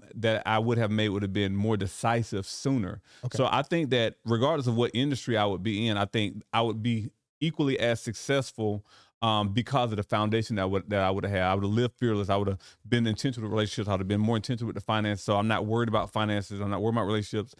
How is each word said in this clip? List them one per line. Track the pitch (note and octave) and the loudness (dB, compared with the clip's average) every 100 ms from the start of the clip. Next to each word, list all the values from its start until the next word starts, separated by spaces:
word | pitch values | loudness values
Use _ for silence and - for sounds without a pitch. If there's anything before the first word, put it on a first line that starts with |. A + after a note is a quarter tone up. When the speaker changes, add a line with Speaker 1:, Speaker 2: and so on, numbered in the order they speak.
| - A#2 | -6 -2
Speaker 1:
that | A2 A2 - | 0 2 2
I | A2 | 2
would | A#2 A#2 | 4 2
have | G#2+ | 2
made | A2 G#2+ | 2 2
would | G2 | 0
have | G2 | -2
been | G2 G2 G2 | 0 0 2
more | A2 G#2+ | 2 0
decisive | F#2+ - A#2 A#2 A2+ G2 G2 | -2 -2 0 0 0 -4 -6
sooner. | - C#3 C3+ F2+ - - - B2 | -4 -2 0 -2 -8 -16 -12 -6
Speaker 2:
Okay. | A2+ | 0
Speaker 1:
So | B2+ | 2
I | A#2+ | 2
think | C#3+ E3+ C#3+ | 2 0 2
that | B2+ A2+ - A2 | 2 2 -2 -2
regardless | A2+ C3+ D#3+ B2+ | 2 2 2 0
of | A#2 | 2
what | A#2+ | 2
industry | A#2 C#3+ C3 - A2 | 2 0 -2 0 2
I | G#2 | 2
would | F#2 | 0
be | G2+ G#2 A2+ | -2 0 0
in, | G#2 | 0
I | G2+ | 0
think | A#2 G#2 G#2 - | 0 -2 -4 -4
I | A2+ | 0
would | A#2 A2 | 0 0
be | A#2 A2+ G2+ - _ - | -2 -2 -4 -10 _ -6
equally | D#3+ D#3 C#3+ C3+ | -4 0 0 0
as | A#2 A2+ | 0 -2
successful, | - G#2+ - C#3 C3 - G#2+ G#2 - - - - | -4 -8 -2 -2 -2 -4 -4 -4 -8 -20 -20 -6
um, | A2+ G#2+ G#2 | -2 0 0
because | G2+ A2+ C3+ A#2+ | -2 0 0 0
of | G#2 | -2
the | |
foundation | G2+ G#2+ G#2+ A2+ A2 G#2+ | -2 0 2 0 0 -2
that | F#2 | 0
would, | G2 - | -2 0
that | G#2 | 0
I | F#2+ | 2
would | G2 | 0
have | G2 | 0
had. | G2 | 0
I | F#2 G2 | 2 2
would | |
have | G2+ | 2
lived | A2 A#2+ - | 2 0 0
fearless. | A#2+ G#2 G2 | 0 0 0
I | G2+ | 0
would | G2+ | 0
have | F#2+ - - G#2+ | -2 -8 -16 0
been | A#2+ A2+ | 2 2
intentional | G#2 C#3+ A#2 A2 | 0 -2 -4 -4
with | |
relationships. | G#2+ G#2+ - G#2 | -2 -2 -2 -2
I | |
would | F#2+ | 0
have | G2 | 0
been | G#2 | 2
more | G#2+ A2+ | 2 0
intentional | G#2+ A#2 A#2 | -2 -4 -4
with | G2 | -6
the | |
finances. | - A2 G#2+ G2+ | -2 0 0 -2
So | - G2+ | 0 2
I'm | G#2+ | 2
not | G#2 G#2+ | 0 0
worried | A2+ A#2 | 0 2
about | G#2+ G2+ | 0 0
finances. | A2 G#2+ G#2 G2 G2+ | 0 0 0 -2 -6
I'm | G2+ | -4
not | G2 | -2
worried | G#2+ A#2 | 0 0
about | G2 | 0
relationships, | G#2+ G#2 G#2+ G2 | -2 -2 -4 -6